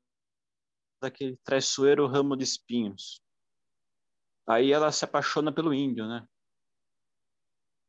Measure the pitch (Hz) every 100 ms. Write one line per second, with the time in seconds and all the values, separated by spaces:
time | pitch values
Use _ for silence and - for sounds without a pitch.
0 | _ _ _ _ _ _ _ _ _ _
1 | 131 - 135 127 - 135 135 - 139 143
2 | 139 139 139 135 127 - - 120 104 98
3 | - - _ _ _ _ _ _ _ _
4 | _ _ _ _ - 113 135 151 151 -
5 | 147 147 - 160 151 151 160 135 139 120
6 | 110 117 117 _ _ _ _ _ _ _
7 | _ _ _ _ _ _ _ _